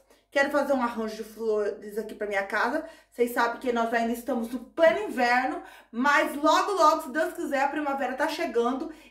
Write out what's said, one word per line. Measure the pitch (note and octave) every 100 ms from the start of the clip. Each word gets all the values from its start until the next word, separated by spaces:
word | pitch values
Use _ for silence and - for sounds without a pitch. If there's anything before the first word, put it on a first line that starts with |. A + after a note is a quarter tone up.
| _ _ _
quero | C#4 C#4
fazer | C#4+ C4+
um | C4+
arranjo | A#3+ A3 A3
de | G#3+
flores | G#3+ - A3 G#3 G#3 - G#3 G#3
aqui | G#3+
pra | - G#3
minha | G3
casa. | G3 G#3+ A#3 D4+ - - _
Vocês | - A#3+
sabem | B3+ A#3 A#3+
que | C4
nós | A#3 A3+
ainda | A#3 A#3
estamos | A#3 - A#3+ A3+
no | B3+
pleno | - - E4 F#4+ G#4
inverno, | A#3+ A#3+ B3 C#4 F4+ - - -
mas | A3 C#4+ D#4 D4
logo, | C#4 D#4 F4 F#4
logo, | F#4+ D#4 D#4
se | D4
Deus | D4+ E4+
quiser, | F4 D#4 C4+
a | C#4
primavera | D4+ D4 C4+ B3
tá | C4 D4+
chegando. | - E4 A3+ A#3+ C4+ D#4+ - -